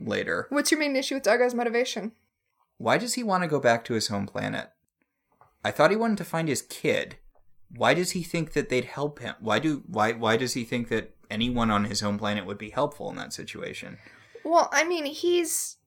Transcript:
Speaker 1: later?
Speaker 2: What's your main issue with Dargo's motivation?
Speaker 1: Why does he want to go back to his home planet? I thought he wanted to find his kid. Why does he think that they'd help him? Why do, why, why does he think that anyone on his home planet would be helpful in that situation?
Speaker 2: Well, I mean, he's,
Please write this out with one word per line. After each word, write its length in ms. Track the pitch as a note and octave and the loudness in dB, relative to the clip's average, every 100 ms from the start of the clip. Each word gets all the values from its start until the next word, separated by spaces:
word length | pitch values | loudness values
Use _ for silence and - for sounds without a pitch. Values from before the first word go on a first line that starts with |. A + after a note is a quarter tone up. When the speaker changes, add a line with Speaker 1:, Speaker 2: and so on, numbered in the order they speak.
Speaker 1:
later? 460 | - G2+ - E2+ - | -4 -2 0 -2 0
Speaker 2:
What's 200 | C#4+ D4 | -2 2
your 100 | D#4 | 2
main 160 | D4 C4+ | 2 0
issue 180 | C4+ C4+ | -2 -2
with 80 | |
Dargo's 320 | G#3+ A#3+ B3 A#3+ | 2 4 2 0
motivation? 560 | A#3 A#3 B3 A3+ G3+ - _ _ _ _ _ - | 0 0 -2 -4 -8 -10 _ _ _ _ _ -4
Speaker 1:
Why 200 | A2 C#3+ | 2 2
does 160 | A#3+ | 2
he 100 | B3+ | -2
want 200 | A3+ F#3 | 0 0
to 40 | F3 | 2
go 120 | D3 | 4
back 240 | A#2+ A#2 - | 4 4 2
to 80 | |
his 160 | A2+ - | -2 0
home 160 | G2+ G2 | -2 -4
planet? 420 | - G#2 - - _ _ _ _ _ _ _ - _ | -4 -4 -4 -8 _ _ _ _ _ _ _ -20 _
I 80 | G#2 | -2
thought 180 | G#2 D#3 | 4 4
he 40 | G#3+ | 6
wanted 220 | A3+ G3+ | 2 0
to 80 | E3 | -2
find 240 | E3 D#3+ | -2 0
his 120 | B2 | -2
kid. 520 | - - D3+ A2 - - - - - - - A#2 | -4 -4 0 0 -2 -10 -20 -20 -20 -20 -20 0
Why 180 | A#2 | 2
does 180 | D#3 F3+ | 4 2
he 120 | F#3 | -4
think 280 | E3 E3+ D#3 | -4 -4 -2
that 140 | D3 - | -2 0
they'd 160 | B2+ | -2
help 360 | B2 - D3 D3 | -2 -4 -6 -6
him? 160 | A#2+ - | -12 -8
Why 200 | G#2+ A2 | 0 2
do, 240 | D#3 C#3+ - | 2 0 -2
why, 240 | G#2+ A2 | 2 2
why 240 | A#2 A2+ A2+ | 2 2 2
does 180 | B2 | 2
he 120 | B2+ A#2 | -2 -2
think 240 | B2 A#2 | -2 0
that 260 | A2 - - - | -2 -2 -12 -8
anyone 400 | A2 A#2+ B2 A2+ | -2 0 2 4
on 140 | G#2 G#2 | 4 2
his 160 | G2+ | 0
home 160 | G#2 G2+ | -2 0
planet 260 | G#2 G#2 F#2 | 0 -2 -4
would 120 | G2+ | -8
be 140 | G#2+ | -6
helpful 380 | - D3 - G2+ | -2 -2 -2 -10
in 60 | - | -8
that 160 | - | -8
situation? 640 | - - - - - F#2+ - - - - - | -10 -12 -10 -8 -10 -12 -16 -20 -20 -20 -10
Speaker 2:
Well, 240 | D#4 E4+ - | 2 4 4
I 100 | C#4 | 2
mean, 220 | D#4+ F4 C#4+ | 2 0 -2
he's, 720 | D4+ F4 F4 D#4+ - - - | -2 2 2 2 -2 -6 -10